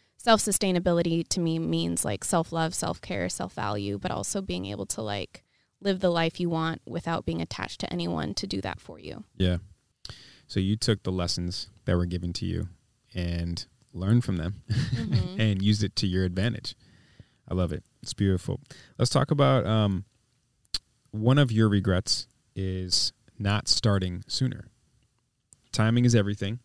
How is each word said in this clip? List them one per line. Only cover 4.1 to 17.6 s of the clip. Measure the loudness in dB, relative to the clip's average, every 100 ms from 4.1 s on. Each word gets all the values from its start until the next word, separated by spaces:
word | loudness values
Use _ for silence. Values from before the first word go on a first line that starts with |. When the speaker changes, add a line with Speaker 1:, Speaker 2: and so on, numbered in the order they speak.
Speaker 1:
also | -4 -4 -6
being | -4 -6 -6
able | -8 -6
to, | -6
like, | -4 -6 -6 -12 _ _ _ _
live | -2 0
the | 2
life | 2 0 0
you | -2
want | 0 -2 -4 -8
without | -8 -4 -4 -4
being | -4
attached | -6 -6 -10 -8
to | -6
anyone | -4 -4 -4 -4
to | -6 -6
do | -6
that | -6 -10
for | -14 -16
you. | -14 -14 -14 -2
Speaker 2:
Yeah. | 0 0 -6 -20 _ _ -20 -20 -20 -20 _
So | -2
you | 0 0
took | 0 0
the | 0
lessons | -2 -2 -2 -4 -6 -12 _
that | 0 0
were | 0
given | -2 -6
to | -6 -4
you | -4 -6 -10 _ _ _
and | -6 -4 -4 -4 -6 -10 _ _
learned | -6 2 2
from | 2 -2
them | -4 -8 -4
<laughs> |
Speaker 1:
Mm-hmm. | -4 -2 -2 0 0 0 0
Speaker 2:
and | 0 2
used | 2 2
it | 0 -2
to | -2
your | 0
advantage. | 0 0 -2 -4 -10 -14 _ _ _ _ -20 _ -6
I |
love | -2